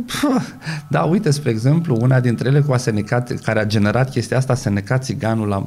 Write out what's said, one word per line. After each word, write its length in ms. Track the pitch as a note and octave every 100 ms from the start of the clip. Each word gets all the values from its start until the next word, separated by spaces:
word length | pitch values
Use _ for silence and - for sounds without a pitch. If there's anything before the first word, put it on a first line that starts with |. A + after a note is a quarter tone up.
| A#3+ - D4 C4
<laughs> 500 | - - D3+ D#3 -
da, 140 | D#3
uite, 280 | D#3+ G3 D3+
spre 200 | C#3+ B2
exemplu, 480 | A2 B2+ E3 E3 A2+
una 200 | B2+ C3
dintre 280 | B2 A2 B2
ele 120 | D3
cu 120 | C#3+
a 40 | B2+
senecat, 640 | A#2+ G#2+ G#2 A#2+ B2 A#2+
care 200 | - A2
a 60 | G#2+
generat 440 | G#2+ G#2 A#2 C3
chestia 260 | B2+ A2 B2
asta, 160 | B2+
a 40 | B2
senecat 480 | A2 G2+ G2 C3
țiganul 440 | - G2 G#2+ A2+ G#2
la, 160 | G2